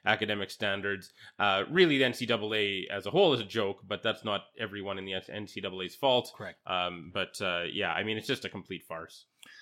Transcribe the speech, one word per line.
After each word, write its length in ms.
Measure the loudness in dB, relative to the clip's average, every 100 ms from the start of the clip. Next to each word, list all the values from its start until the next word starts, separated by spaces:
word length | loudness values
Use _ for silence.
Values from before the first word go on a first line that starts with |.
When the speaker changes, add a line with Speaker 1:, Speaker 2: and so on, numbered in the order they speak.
| 0
Speaker 1:
academic 460 | 2 2 -2 -4
standards. 600 | -2 -2 0 -2 -4 -6 -20 -14 0
Uh, 240 | 4 4 4
really, 260 | 6 6 6
the 60 |
N 100 | 4
C 140 | 2 0
double 260 | 0 2
A 320 | 0 0 0 -4
as 160 | -6 0
a 40 |
whole 220 | 4 6
is 60 | 4
a 60 | 0
joke, 340 | -2 -2 -2 -6
but 160 | -4
that's 200 | -2 -2
not 200 | -2 -4 -4 -8
everyone 400 | -8 -6 -6 -6
in 60 | -6
the 100 | -6 -8
N 200 | -10 -10
C 120 | -8
double 220 | -8 -6
A's 140 | -8 0
fault. 380 | 4 4 2 -6
Speaker 2:
Correct. 240 | -14 -12 -4
Speaker 1:
Um, 420 | 0 0 -4 -8
but, 300 | -4 -4 -4
uh, 220 | -2 -2 -2
yeah, 220 | -2 0
I 100 | 0
mean, 140 | -2 -2
it's 100 | -2
just 180 | -4 -4
a 40 |
complete 340 | -10 -10 -12
farce. 420 | -10 -12 -12 -18 -20 _ -20 -20